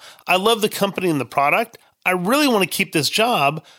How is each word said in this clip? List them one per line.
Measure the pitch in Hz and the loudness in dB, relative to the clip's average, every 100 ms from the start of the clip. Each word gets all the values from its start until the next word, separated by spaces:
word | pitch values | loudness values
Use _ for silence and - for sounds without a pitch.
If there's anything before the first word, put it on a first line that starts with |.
| - - - | -20 -12 -2
I | 180 | 0
love | 214 226 | 2 0
the | 214 | -2
company | - 196 190 185 | -2 -4 -2 -2
and | 147 | -2
the | 120 | -2
product. | - 143 185 233 - _ _ | -2 0 0 -2 -10 _ _
I | 185 | -4
really | 185 180 285 285 | -2 0 2 2
want | 214 | 2
to | 185 | 0
keep | - 190 | -2 -2
this | 165 139 | -2 0
job. | - 233 202 143 156 - | 0 0 2 0 -2 -8